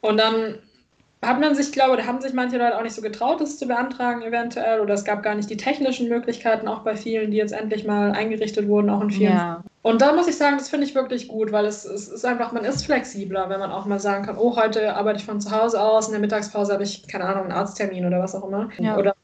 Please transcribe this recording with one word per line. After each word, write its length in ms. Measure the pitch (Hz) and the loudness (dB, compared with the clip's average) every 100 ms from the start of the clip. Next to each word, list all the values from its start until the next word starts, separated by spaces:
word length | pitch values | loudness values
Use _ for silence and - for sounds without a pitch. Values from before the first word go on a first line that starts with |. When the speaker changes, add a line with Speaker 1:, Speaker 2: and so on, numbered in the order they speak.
Speaker 1:
Und 160 | 220 214 | 2 4
dann 420 | 220 226 220 196 - _ _ _ _ _ | 4 2 -2 -6 -16 _ _ _ _ _
hat 180 | 233 254 | 0 2
man 140 | 302 285 | 4 2
sich, 160 | 277 | 0
glaube, 240 | 269 269 247 | 4 4 4
da 80 | 226 | 0
haben 160 | 254 | -4
sich 120 | 262 | -2
manche 240 | 254 247 247 | -2 0 2
Leute 200 | 240 226 | 2 0
auch 60 | |
nicht 120 | 226 220 | -4 -6
so 60 | |
getraut, 400 | 214 - 247 330 | -8 -2 0 0
das 160 | 294 - | -2 -4
zu 100 | 254 | -2
beantragen 540 | 240 262 - 247 240 | -2 -2 -2 -2 -2
eventuell, 580 | 226 233 233 240 220 220 | -2 -2 -2 -2 0 2
oder 140 | 202 | 2
es 100 | 202 | 0
gab 180 | 202 208 | 0 -2
gar 140 | 214 208 | -2 -2
nicht 140 | 208 | -4
die 80 | 214 | -4
technischen 500 | - 285 262 254 240 | -2 0 0 0 0
Möglichkeiten, 600 | 240 240 226 233 220 220 | 0 -2 -2 0 0 0
auch 120 | 226 | -4
bei 160 | 226 214 | -4 -4
vielen, 360 | 226 220 214 | -2 -2 0
die 60 | 208 | 0
jetzt 140 | 208 | 0
endlich 340 | 214 214 214 214 | -2 -4 -4 0
mal 260 | 208 202 | 2 2
eingerichtet 540 | 202 220 214 214 208 202 | 0 -2 -2 -2 0 2
wurden, 220 | 208 208 | 4 4
auch 120 | 208 | 2
in 100 | 208 | 0
vielen. 300 | 196 196 180 | 2 4 4
Speaker 2:
Ja. 200 | 175 170 - _ | 2 -4 -12 _
Speaker 1:
Und 200 | - 226 | 2 6
da 120 | 285 | 6
muss 140 | 320 349 | 6 4
ich 100 | 285 | 2
sagen, 200 | 294 277 | 2 2
das 120 | - | 0
finde 160 | 294 277 | -2 0
ich 100 | 269 | 0
wirklich 320 | 254 247 - | -2 -4 -6
gut, 240 | 214 214 | -4 0
weil 140 | 208 208 | 2 0
es, 200 | 208 - | -2 -8
es 220 | 202 - | -10 -10
ist 160 | - 247 | -6 -2
einfach, 260 | 233 226 | -2 -2
man 140 | 233 214 | -4 -4
ist 200 | 277 - | -2 0
flexibler, 640 | 277 - 202 190 190 185 | 0 -2 -8 -6 -4 -2
wenn 100 | 196 | -4
man 120 | 196 | -4
auch 140 | 190 202 | -6 -4
mal 140 | 202 | -2
sagen 260 | 202 196 202 | 0 -2 -4
kann, 120 | 208 | 0
oh, 180 | 233 240 | 2 4
heute 400 | 220 220 214 196 | 2 2 0 0
arbeite 240 | 208 202 | 0 -2
ich 60 | - | -4
von 140 | 208 | -6
zu 100 | 202 | -2
Hause 300 | 214 233 220 | 2 2 4
aus, 260 | 214 220 220 | 4 4 2
in 40 | |
der 80 | 214 | 0
Mittagspause 520 | 208 208 208 214 202 | 0 0 -2 -2 0
habe 100 | 196 | 0
ich, 240 | 202 - - | -2 -8 -10
keine 180 | 202 180 | -6 -2
Ahnung, 180 | 196 | -2
einen 80 | 185 | -2
Arzttermin 520 | 170 202 - 202 185 180 | -2 -4 -2 -4 -2 0
oder 140 | 180 | 0
was 140 | 190 190 | 0 -4
auch 100 | 196 | -6
immer. 220 | 196 233 - | -4 -4 -2
Speaker 2:
Ja. 220 | 220 208 | -2 0
Speaker 1:
Oder 160 | 196 196 | 0 -2